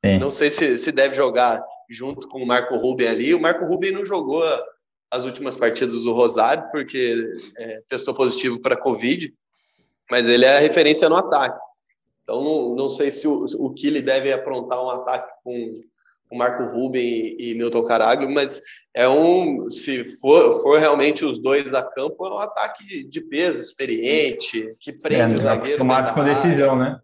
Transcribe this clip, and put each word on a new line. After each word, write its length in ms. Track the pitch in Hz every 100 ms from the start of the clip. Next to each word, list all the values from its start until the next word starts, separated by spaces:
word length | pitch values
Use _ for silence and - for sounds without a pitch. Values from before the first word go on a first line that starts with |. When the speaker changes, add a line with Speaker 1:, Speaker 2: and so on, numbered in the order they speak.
Speaker 1:
Sim. 140 | 101 95
Speaker 2:
não 100 | 139
sei 220 | 135 147
se, 260 | 147 151 120
se 140 | 156
deve 240 | 156 139 135
jogar 480 | 135 120 123 113 - - _
junto 380 | 117 131 139 -
com 120 | 135
o 80 | 123
Marco 280 | 123 120 123
Ruben 320 | 123 127 117
ali. 260 | 110 131
O 60 | 170
Marco 260 | 160 170 170
Ruben 260 | 180 190
não 120 | 190
jogou 400 | 196 196 135 151 160 131 - _ _ _ _
as 140 | 127
últimas 320 | 123 120 139 -
partidas 480 | 117 113 123 117
do 80 | 117
Rosário, 540 | 117 120 110 110 - -
porque, 460 | 151 131 135 123 117 113 - - -
é, 220 | 113 110 _
testou 260 | 131 -
positivo 480 | 131 131 - 131 117
pra 140 | 131 127
covid, 560 | 135 110 117 180 160 _ _ _ _ _ _ _ _
mas 160 | 123 117
ele 160 | 120
é 140 | 131 143
a 20 |
referência 480 | 156 156 151 151 160
no 80 | 170
ataque. 440 | - 147 131 - - _ _ _ _ _
Então, 200 | - 113
não, 320 | 147 156 120 120
não 140 | 135
sei 220 | 135 139
se 160 | 139 151
o, 180 | 143 - -
o 140 | 135
Kili 280 | 131 143 151
deve 320 | 131 131 135
aprontar 500 | 131 - 127 123 127
um 60 | 127
ataque 400 | 123 123 127 - -
com 280 | 123 123 113 110 - _ _ _ _
o 60 | 120
Marco 260 | 123 123 120 117
Ruben 280 | 131 127 120
e, 460 | 113 110 - 120
e 20 |
Milton 300 | 117 117 117
Caraglio, 440 | 117 113 110 131 135
mas 280 | 143 139 - - - _
é 160 | - 127
um, 640 | 143 170 180 170 131 -
se 480 | - - 131 117 -
for, 360 | 135 160 - -
for 160 | 139 151
realmente 440 | 156 143 143 151
os 140 | 156 117
dois 380 | 131 139 135 131
a 80 |
campo, 420 | 123 - 143 156 190
é 40 |
um 80 | 202
ataque 680 | 208 - - - 202 185 135
de 140 | 156
peso, 400 | - 139 175 127
experiente, 1120 | - - 135 113 120 156 143 117 - 113 110 -
que 120 | -
Speaker 1:
É, 20 | -
Speaker 2:
prende 360 | 156 127 113 107
o 60 |
zagueiro 260 | 139 113 135
Speaker 1:
acostumados 440 | 143 127 131 127
Speaker 2:
dentro 100 | -
Speaker 1:
com 60 | 143
Speaker 2:
da 80 | 147
área. 60 | 170
Speaker 1:
decisão, 260 | 143 139 127
né? 240 | 131 -